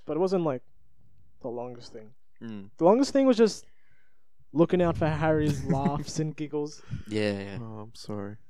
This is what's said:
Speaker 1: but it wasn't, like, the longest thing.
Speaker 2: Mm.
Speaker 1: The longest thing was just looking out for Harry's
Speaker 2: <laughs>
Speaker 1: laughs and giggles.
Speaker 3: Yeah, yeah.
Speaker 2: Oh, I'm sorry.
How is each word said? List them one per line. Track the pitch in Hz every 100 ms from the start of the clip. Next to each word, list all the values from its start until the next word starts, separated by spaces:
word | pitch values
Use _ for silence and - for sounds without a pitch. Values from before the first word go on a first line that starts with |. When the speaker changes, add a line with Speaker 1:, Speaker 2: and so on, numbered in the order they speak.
Speaker 1:
but | - 151
it |
wasn't, | 185 185
like, | 165 131 - - - - - - - -
the | 131
longest | 120 123 120 -
thing. | 117 107 - - -
Speaker 2:
Mm. | 117 107 98 -
Speaker 1:
The |
longest | 165 226 277
thing | 277 269
was | 220
just | 226 - - - - - - - - - -
looking | 135 165 180
out | 175 165
for | 156
Harry's | 156 156 156 151 143
Speaker 2:
<laughs> | -
Speaker 1:
laughs | 139 139 143 147 -
and | 156 151
giggles. | 151 151 147 151 - - -
Speaker 3:
Yeah, | 107 104
yeah. | 101 98 101
Speaker 2:
Oh, | 113 110
I'm | 110
sorry. | - - 104 101 104 -